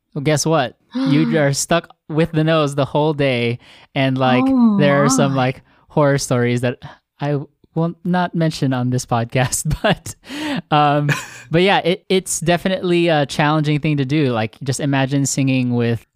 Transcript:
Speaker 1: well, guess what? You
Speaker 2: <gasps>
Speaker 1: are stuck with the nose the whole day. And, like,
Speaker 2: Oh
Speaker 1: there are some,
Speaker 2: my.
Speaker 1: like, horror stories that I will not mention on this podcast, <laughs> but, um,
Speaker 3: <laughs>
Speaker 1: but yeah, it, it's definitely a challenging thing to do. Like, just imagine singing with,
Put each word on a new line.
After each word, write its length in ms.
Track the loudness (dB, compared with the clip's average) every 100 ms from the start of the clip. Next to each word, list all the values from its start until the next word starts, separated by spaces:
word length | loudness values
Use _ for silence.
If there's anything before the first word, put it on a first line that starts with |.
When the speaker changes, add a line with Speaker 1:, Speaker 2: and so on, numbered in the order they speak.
| _
Speaker 1:
well, 100 | -6
guess 220 | -2 0 0
what? 320 | 0 -2 -8 _ -4
You 420 | 0 2 2 2
Speaker 2:
<gasps> 20 |
Speaker 1:
are 140 | 0
stuck 360 | -2 -2 -2 -4 -20 -6
with 220 | -2 0
the 120 | 0
nose 320 | 2 2 0 -2
the 100 | -2
whole 280 | 0 0
day. 460 | 0 0 0 -2 -4 -10 -20 -8 -2
And, 220 | 0 2
like, 260 | 2 2 2
Speaker 2:
Oh 300 | 4 4 4
Speaker 1:
there 240 | 2 4
are 60 | 2
some, 220 | 2 0
Speaker 2:
my. 60 | 0
Speaker 1:
like, 240 | -2 -4 _ _ _
horror 280 | 0 2 2
stories 440 | 0 0 0 0
that 180 | -2 -6 -14 -20 _ -8
I 200 | -4 -4 -6 _ _ -4
will 200 | -4 -4
not 320 | -2 -2 -2 0
mention 380 | -2 0 -2
on 160 | 0 0
this 160 | -2 -2
podcast, 580 | -2 -2 -2 -2 -2 -4 -2
<laughs> 20 |
but, 340 | 0 0 -4 -16 -12 -8 -6 -6 0 2
um, 340 | 4 2 0 -4 -6
Speaker 3:
<laughs> 200 | -18 -2
Speaker 1:
but 100 | 2
yeah, 160 | 2 2
it, 260 | 0 -4 0
it's 300 | -2 -2 -4
definitely 680 | 0 0 0 -2 0 2 2
a 180 | 2 0
challenging 540 | 0 0 2 0 0
thing 180 | 0 -2
to 80 | 0
do. 260 | 0 0
Like, 260 | 0 -4 -6
just 160 | -6 -4
imagine 460 | -2 0 0 0 -2
singing 480 | 0 0 0 0 0
with, 300 | 0 -2 _